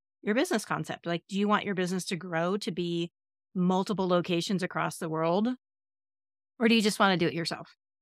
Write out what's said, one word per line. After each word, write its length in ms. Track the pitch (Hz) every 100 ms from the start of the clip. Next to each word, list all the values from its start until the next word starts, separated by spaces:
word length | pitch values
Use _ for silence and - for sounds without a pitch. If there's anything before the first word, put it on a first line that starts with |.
| _ _
your 120 | -
business 320 | 220 349 - -
concept. 400 | 156 156 - 165
Like, 180 | 170 -
do 100 | 190
you 100 | 208
want 160 | 208
your 100 | 196
business 300 | 185 180 185 -
to 100 | 170
grow 400 | 185 165 175 208
to 120 | 220
be 400 | 170 175 170 170 _ _ _ _
multiple 520 | 185 180 185 190 190 190
locations 560 | 180 175 170 170 190
across 360 | 175 165 165 -
the 100 | 165
world? 400 | 156 165 175 226 254 _ _ _ _ _ _ _ _ _ -
Or 100 | 226
do 60 |
you 80 | 233
just 160 | 208 -
wanna 180 | 196 180
do 100 | 170
it 80 |
yourself? 420 | 170 160 - 151 _ _ _